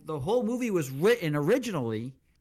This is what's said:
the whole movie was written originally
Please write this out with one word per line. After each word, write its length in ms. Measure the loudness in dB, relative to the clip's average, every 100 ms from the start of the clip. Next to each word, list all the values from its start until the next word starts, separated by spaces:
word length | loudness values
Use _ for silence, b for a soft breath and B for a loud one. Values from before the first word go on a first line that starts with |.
| -8
the 140 | -6
whole 240 | 0 0
movie 280 | 0 -2 0
was 180 | 0 -2
written 460 | 0 2 2 2 0
originally 760 | 2 2 0 -4 -2 -4 -6 -12 _ _